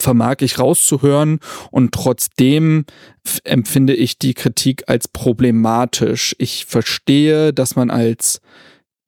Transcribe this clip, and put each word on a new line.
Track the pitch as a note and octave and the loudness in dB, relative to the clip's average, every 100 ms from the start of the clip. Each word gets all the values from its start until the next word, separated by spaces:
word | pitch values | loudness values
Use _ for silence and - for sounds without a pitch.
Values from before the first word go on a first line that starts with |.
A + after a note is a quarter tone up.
vermag | - A#2+ A#2 C#3 | 0 2 2 0
ich | C3 - | -2 0
rauszuhören | B2+ F3 - C#3+ C#3+ C#3+ D3+ D#3 - - - | 0 2 0 0 2 2 2 -2 -6 -16 -4
und | - A#2+ | 0 0
trotzdem | - C3 B2 - - B2+ D3+ D#3+ D#3 D3 - - _ | 0 -2 -2 -4 0 2 4 2 0 -2 -12 -20 _
f-, | - - | -10 -10
empfinde | - C3 A2 C#3+ C3+ | -2 -2 0 2 2
ich | C3+ B2 - | 2 0 -2
die | C3+ | -4
Kritik | B2 C3+ - C3 C3 - | -2 -4 -2 -2 -4 -2
als | B2+ - | -2 -2
problematisch. | - C3 A2 C3 A2+ A2+ A2+ B2 - A2 A#2 - - | -4 -2 2 2 2 2 0 -2 -2 -2 -2 -6 -4
Ich | B2+ - - | -6 -6 -4
verstehe, | A#2+ - - - C#3 D3+ D#3 D#3 | -2 -2 -4 0 2 4 2 0
dass | C3+ C3 - | 0 -2 -2
man | B2 | 0
als | B2 A2+ A2+ - - _ - - _ _ _ | 0 0 -2 -4 -6 _ -20 -20 _ _ _